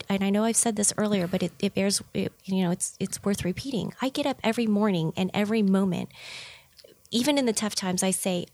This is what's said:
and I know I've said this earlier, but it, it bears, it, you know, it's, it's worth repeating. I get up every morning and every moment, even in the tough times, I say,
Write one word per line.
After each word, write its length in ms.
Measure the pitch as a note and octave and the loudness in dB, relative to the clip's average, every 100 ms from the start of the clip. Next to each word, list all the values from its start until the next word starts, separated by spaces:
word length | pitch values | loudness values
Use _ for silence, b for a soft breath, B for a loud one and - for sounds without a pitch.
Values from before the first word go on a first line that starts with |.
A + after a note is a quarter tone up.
| - | -2
and 160 | G3 | 0
I 60 | G3 | 2
know 140 | G#3 | 2
I've 120 | A3+ A3+ | 2 2
said 180 | A#3 G#3+ | 0 2
this 160 | G3+ - | 0 0
earlier, 300 | G#3+ G#3 F3 | 0 0 0
but 140 | F#3 | 0
it, 100 | F3+ - | -2 -2
it 140 | G3+ | -4
bears, 280 | - G3 G3 - | 0 0 -2 -4
it, 200 | - F#3+ - | -4 -6 -6
you 200 | - F#3+ | -4 0
know, 80 | F3 | 0
it's, 240 | F#3 - - | 0 -4 -6
it's 240 | F#3+ - | -6 -4
worth 200 | G3+ G3 | -2 -2
repeating. 480 | F3+ F3+ C#4 A#3+ - - | -2 -4 -4 -4 -4 -4
I 60 | C4 | -4
get 180 | D4 C#4+ | -2 -2
up 140 | C4 | 0
every 240 | A3 A3+ A3+ | -2 0 2
morning 460 | G3+ G#3+ F3+ D#3+ - | 4 4 2 0 0
and 140 | F#3 | 0
every 300 | F#3+ G#3 A3+ | 0 0 2
moment, 480 | G3 F#3+ G3 F3 - B B B B B B - - - - | 4 4 2 0 -6 B B B B B B -20 -20 -20 -6
even 280 | A#3 C4 C#4+ | -2 2 2
in 80 | B3 | 2
the 60 | |
tough 240 | G#3+ G#3 - | 0 -2 -2
times, 260 | F#3 F3+ | -2 0
I 80 | F#3+ | 0
say, 360 | F#3 G3 F3 - | 0 0 -2 -4